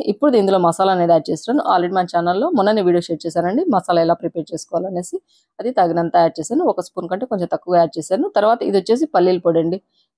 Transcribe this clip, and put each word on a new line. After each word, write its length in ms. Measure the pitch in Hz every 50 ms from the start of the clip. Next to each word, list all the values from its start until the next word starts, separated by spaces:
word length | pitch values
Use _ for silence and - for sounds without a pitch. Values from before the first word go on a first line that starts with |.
| -
ఇప్పుడు 280 | - 202 - 285 294 254
ఇందులో 220 | 220 196 190 196 185
మసాలా 320 | 175 170 165 - 190 196
అనేది 220 | 190 180 170 170 170
యాడ్ 120 | 160 -
చేస్తున్నాను. 360 | - 165 156 - - - 294 -
Already 280 | - 196 180 175 175 190
మన 140 | 185 180
ఛానల్‌లో 400 | 175 - 170 170 175 180 196 254 359
మొన్ననే 320 | 359 226 190 202 220 220
వీడియో 200 | 190 175 170 175
షేర్ 180 | 170 - 165 151
చేశానండి, 420 | - 170 - 170 170 175 202 277 381
మసాలా 320 | 359 226 185 - - 175 170
ఎలా 140 | 165 165 170
ప్రిపేర్ 300 | - 175 170 - 170 151
చేసుకోవాలనేసి. 680 | - 170 151 - - - 170 180 196 185 175 185 - - 381 - _ _ _ _ _ _ -
అది 100 | 202 240
తగినంత 440 | 254 214 185 170 165 170 170 160 -
యాడ్ 200 | 175 165 165 -
చేశాను, 280 | - 156 - 233 311 359
ఒక 160 | 262 190 -
స్పూన్ 260 | 180 - - 185 180 165
కంటే 160 | 185 196 262
కొంచెం 240 | 254 226 190 175 -
తక్కువ 260 | - 160 - 175 185
యాడ్ 180 | 170 170 160 -
చేశాను. 320 | - 151 - 185 220 320 403
తర్వాత 300 | - 208 202 214 233 240
ఇది 140 | - 196 196
వచ్చేసి 300 | 196 185 - 226 262 320
పల్లీల 320 | 302 - 185 175 185 185 175
పొడి 200 | - 175 165 165
అండి, 180 | 160 165 180 196 - _ _ _ _ _ _